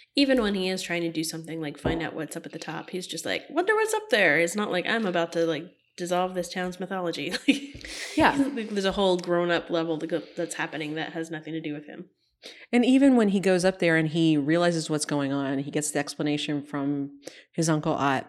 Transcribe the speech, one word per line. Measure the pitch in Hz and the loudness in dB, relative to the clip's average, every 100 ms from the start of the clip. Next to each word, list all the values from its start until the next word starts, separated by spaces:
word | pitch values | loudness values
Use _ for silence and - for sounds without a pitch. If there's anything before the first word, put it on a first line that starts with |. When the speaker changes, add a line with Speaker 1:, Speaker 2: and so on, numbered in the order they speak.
| _ 285 | _ 2
Speaker 1:
Even | 277 254 | 4 4
when | 208 202 | 2 0
he | 185 | -2
is | 185 | -2
trying | 185 170 | -4 -2
to | 170 | -2
do | 160 | -2
something | 160 160 165 165 | -4 -6 -8 -8
like | 151 147 | -8 -6
find | 160 165 | -4 -2
out | 156 - | -4 -6
what's | 156 170 | -8 -10
up | - | -12
at | |
the | - | -12
top, | - 160 - | -10 -10 -8
he's | 185 175 | -10 -8
just | 165 | -8
like, | - - - | -4 -4 -4
"Wonder | 294 381 440 | -2 0 2
what's | 440 | 0
up | 440 427 | -2 0
there." | 220 175 151 | 4 4 4
It's | 170 208 | 2 -2
not | 208 | -2
like, | 180 - | -2 -2
"I'm | 226 202 | -2 0
about | 175 170 | 0 -2
to, | 170 165 | 0 0
like, | 147 175 _ _ - | -2 -6 _ _ -10
dissolve | 175 180 185 | -4 -2 -2
this | 185 175 | -4 -6
town's | 190 180 180 | -4 -6 -6
mythology." | 185 190 175 160 147 - | -6 -4 -4 -4 -6 -4
<laughs> | - | 0
Like, | 277 - - - - - 302 | 0 -2 -14 -14 -12 -6 4
Speaker 2:
Yeah. | 294 - 269 247 | 4 4 0 -2
Speaker 1:
like, | 220 | -4
there's | 202 190 | -2 0
a | |
whole | 185 190 180 | 2 4 4
grown-up | 175 175 175 170 - | 2 0 2 0 0
level | 170 165 151 | -2 -2 -4
to | 165 | -2
go, | 165 - - | -6 -6 -8
that's | 170 - | -6 -6
happening | 160 156 151 156 | -6 -6 -6 -6
that | 151 | -8
has | 165 165 | -8 -8
nothing | 156 156 | -10 -8
to | 160 | -8
do | 160 | -6
with | 147 147 | -10 -12
him. | - 185 _ _ _ - - - | -16 -16 _ _ _ -20 -18 0
Speaker 2:
And | 240 | 2
even | 247 262 277 247 | 6 6 8 6
when | 208 | 6
he | 196 | 4
goes | 190 180 | 4 4
up | 185 185 | 4 2
there | 170 160 | 4 4
and | 160 | 4
he | 165 160 151 | 4 4 4
realizes | 139 170 175 165 156 | 4 4 4 2 0
what's | 151 - | -2 0
going | 147 139 | -2 0
on, | 139 139 139 | -2 -2 -2
he | 139 | -2
gets | 156 147 | -4 -2
the | 151 | -2
explanation | 143 - 151 147 151 147 | -4 -2 -2 -2 -2 -4
from | 143 143 139 143 139 - - - - | -4 -4 -2 -2 -4 -10 -20 -20 -10
his | - 160 | -2 2
Uncle | 151 160 | 2 0
Ott. | - 139 131 | 0 2 0